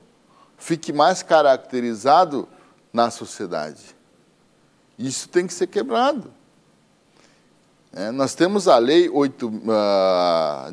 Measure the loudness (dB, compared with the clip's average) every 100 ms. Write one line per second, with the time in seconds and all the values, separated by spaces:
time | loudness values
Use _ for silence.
0 | _ _ _ _ _ _ -8 -6 -4 2
1 | 2 2 2 4 6 2 0 -6 -4 -2
2 | 2 4 4 -2 -8 -14 _ _ _ -2
3 | -2 -2 -14 -12 -8 -8 -8 -12 -20 _
4 | _ _ _ _ _ _ _ _ _ -12
5 | -10 -10 -4 -2 -2 -4 -6 -4 -4 0
6 | 0 -2 -8 -20 _ _ _ _ _ _
7 | _ _ _ _ _ _ _ _ _ -12
8 | -8 -4 -4 0 0 2 4 4 4 4
9 | 2 0 -2 -4 -8 -8 -2 0 2 2
10 | 2 2 2 0 0 -4 -10